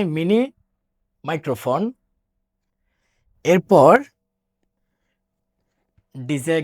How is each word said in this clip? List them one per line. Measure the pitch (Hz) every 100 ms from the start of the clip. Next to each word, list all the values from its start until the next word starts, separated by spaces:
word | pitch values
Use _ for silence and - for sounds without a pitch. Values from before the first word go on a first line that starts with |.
| 185 156
মিনি | 170 220 269 _ _ _ _ _ _ _ -
মাইক্রোফোন, | 160 156 120 127 135 220 - _ _ _ _ _ _ _ _ _ _ _ _ _ _ 147
এরপর | 180 - 180 139 233 285 _ _ _ _ _ _ _ _ _ _ _ _ _ _ _ _ _ _ _ _ 131 127
ডিজিআই | 147 135 165